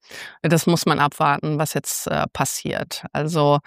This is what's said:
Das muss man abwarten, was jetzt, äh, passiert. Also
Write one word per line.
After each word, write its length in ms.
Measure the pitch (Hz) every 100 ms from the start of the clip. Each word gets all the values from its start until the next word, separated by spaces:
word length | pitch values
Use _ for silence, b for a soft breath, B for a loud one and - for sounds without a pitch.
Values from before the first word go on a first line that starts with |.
| B B B B
Das 240 | 160 165 -
muss 200 | 170 165
man 140 | 143
abwarten, 580 | 143 - 156 139 156 147
was 160 | 156
jetzt, 320 | - - - -
äh, 200 | - -
passiert. 720 | - 135 - - - - - -
Also 460 | 143 156 165 147 143